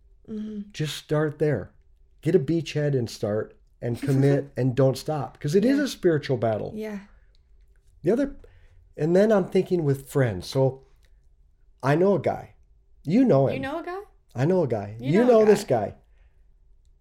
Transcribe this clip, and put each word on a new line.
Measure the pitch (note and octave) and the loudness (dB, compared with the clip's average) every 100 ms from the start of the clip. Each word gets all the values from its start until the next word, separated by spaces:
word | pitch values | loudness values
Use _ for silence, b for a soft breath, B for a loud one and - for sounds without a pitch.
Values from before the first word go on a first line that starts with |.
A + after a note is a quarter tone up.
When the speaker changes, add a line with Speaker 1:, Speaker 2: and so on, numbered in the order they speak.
| _ _ - | _ _ -14
Speaker 1:
Mm-hmm. | G#3+ G#3+ G#3+ G3+ | -10 -10 -10 -12
Speaker 2:
just | - D#3 - | -8 -8 -8
start | - D3+ D#3 D3+ | -4 -2 -2 -2
there. | D3+ B2 F2 _ _ _ _ _ | -2 -2 -6 _ _ _ _ _
Get | D3+ F3+ | 0 0
a | |
beachhead | C#3 E3 D3 D3 D3 C3+ | 2 -4 -4 -4 -2 -2
and | A2+ | -4
start | - G#2+ G#2+ A2 - _ _ | -4 -4 -4 -6 -12 _ _
and | A#2+ A#2 | -6 -4
commit | - C3+ C#3 C#3 C#3 | -2 2 2 2 -2
Speaker 1:
<laughs> | - | -4
Speaker 2:
and | B2+ A#2 | -2 2
don't | C3+ B2+ | 0 0
stop, | - D3+ B2 - | -6 -6 -8 -10
'cause | D3 F3+ | -2 2
it | A3+ | 2
is | C#4 | 0
Speaker 1:
Yeah. | C#4+ | -2
Speaker 2:
a | |
spiritual | - F3+ D#3 - B2+ | -2 0 0 0 -2
battle. | A2+ G#2+ G2+ G#3+ | -2 -2 -6 -10
Speaker 1:
Yeah. | G#3+ G3+ G3+ - _ _ _ - - _ _ _ | -10 -12 -16 -20 _ _ _ -20 -20 _ _ _
Speaker 2:
The | D#3+ | -2
other, | A#3 C#4 - - b b b b - | 0 0 -6 -18 b b b b -4
and | D#3 F3+ | 2 4
then | G#3+ | 4
I'm | G#3 F#3 | 4 2
thinking | F#3+ F#3 F3+ | 0 0 0
with | D3 C3+ - | 0 -2 -2
friends. | C#3+ B2+ F#2 - | 0 0 0 -4
So | C#3 C3 C3+ - _ _ _ _ _ _ _ _ _ | 0 0 0 -12 _ _ _ _ _ _ _ _ _
I | C3 D3+ | 0 2
know | F#3+ | 4
a | F#3 | 2
guy. | A2+ - - _ _ _ _ _ | 0 -4 -8 _ _ _ _ _
You | - G3+ C4 | -2 2 4
know | C#3 C3+ | 4 2
him. | B3 | 0
Speaker 1:
You | |
know | C4+ D#4 | -6 -8
a | |
guy? | E4+ F#4 G#4 _ _ - | -8 -12 -14 _ _ -4
Speaker 2:
I | C#3+ | 0
know | F#3 | 0
a | D3 | 0
guy. | A2+ G2+ A2 | -2 -6 -8
Speaker 1:
You | B2+ | 0
Speaker 2:
You | F3 B3 | 2 6
Speaker 1:
know | A#3 | 6
a | G#3+ | 6
Speaker 2:
know | |
this | G#3 | 4
Speaker 1:
guy. | - A#2+ G2+ | 2 -2 -2
Speaker 2:
guy. | - _ _ _ _ _ _ _ _ _ _ | -8 _ _ _ _ _ _ _ _ _ _